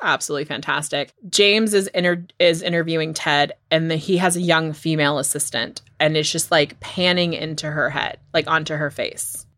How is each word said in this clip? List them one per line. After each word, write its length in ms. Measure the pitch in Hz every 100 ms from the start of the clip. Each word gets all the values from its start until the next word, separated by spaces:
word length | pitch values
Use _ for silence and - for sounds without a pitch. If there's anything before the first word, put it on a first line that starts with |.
absolutely 440 | 214 143 - 147 151
fantastic. 680 | 127 156 143 151 147 143 _ 185
James 420 | - 202 208 220 208
is 100 | 190
inter-, 360 | - 175 175 175 -
is 240 | 175 165
interviewing 500 | 180 170 165 165 160
Ted, 400 | 151 - 143 143 - -
and 220 | 160 160
then 80 | 160
he 180 | 151 180
has 180 | 185 175
a 60 |
young 320 | 175 160 160
female 460 | 151 165 156 147 147
assistant, 640 | 135 147 - - 113 - - -
and 180 | 156 156
it's 140 | 151
just, 180 | 165 -
like, 300 | 165 147 -
panning 540 | - - 180 180 175
into 360 | 165 156 156 156
her 220 | 151 123
head, 260 | 143 - - _
like, 140 | 170 151
onto 280 | 160 156 151
her 140 | 147
face. 560 | 139 117 - - - -